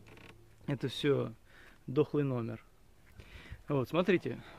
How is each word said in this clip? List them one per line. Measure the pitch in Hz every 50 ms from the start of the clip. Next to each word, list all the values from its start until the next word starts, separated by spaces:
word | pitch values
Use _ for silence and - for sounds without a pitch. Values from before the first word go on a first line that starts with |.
| - - - - - - - - - - - - -
это | - 139 110 - 123
все | - - - 147 135 127 123 - 117 - - - - - - - - - -
дохлый | - 127 151 143 - - 147 143
номер. | 135 127 120 113 113 113 - - - - - - - - - - - - - - - - - - - - - - -
Вот, | 147 135 120 -
смотрите, | 156 160 - - 180 165 - - - - - - -